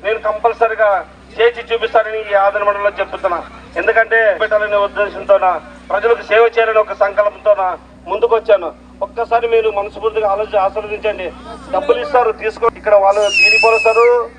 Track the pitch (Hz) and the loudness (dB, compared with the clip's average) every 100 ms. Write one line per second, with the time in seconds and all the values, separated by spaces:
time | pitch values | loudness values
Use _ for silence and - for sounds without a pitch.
0 | 196 220 214 214 240 220 226 220 214 190 | -2 -2 -2 -2 -2 0 -2 0 0 0
1 | 160 - - - 233 233 226 226 226 233 | -4 -20 -20 0 0 0 -6 -4 0 0
2 | 220 220 214 202 196 208 202 202 202 196 | 0 -6 -2 2 2 2 -2 0 -2 -4
3 | 190 180 190 170 - - - 170 165 226 | -8 -4 -4 -4 -8 -20 -12 -6 0 0
4 | 226 226 220 175 214 214 208 208 202 202 | 2 2 2 0 0 -2 0 -2 -2 -2
5 | 208 185 190 196 185 170 - - - 151 | -6 -6 0 2 2 -2 -8 -20 -6 -2
6 | 233 233 - 214 233 226 226 220 214 196 | 0 0 2 2 4 2 2 2 0 0
7 | 202 202 208 208 214 202 185 165 - - | 0 2 -2 0 0 2 0 -4 -14 -20
8 | 170 202 226 226 220 202 165 - - - | -8 -2 0 0 2 0 0 -12 -20 -10
9 | 196 - 233 233 233 226 220 202 202 208 | -10 -6 -2 -2 2 0 0 -4 -8 -6
10 | 220 214 208 196 214 208 190 214 208 208 | -6 -2 -2 -2 -2 0 -2 -4 -8 -6
11 | 208 196 180 - - - - 277 - 247 | -6 -6 -10 -12 -18 -18 -6 -6 0 -2
12 | 240 247 240 214 214 220 226 220 208 208 | 0 0 0 -2 -6 -2 -2 -2 2 4
13 | 196 202 208 202 - - 226 226 220 226 | 4 2 2 2 4 4 4 2 2 4
14 | 240 240 226 | 4 2 -2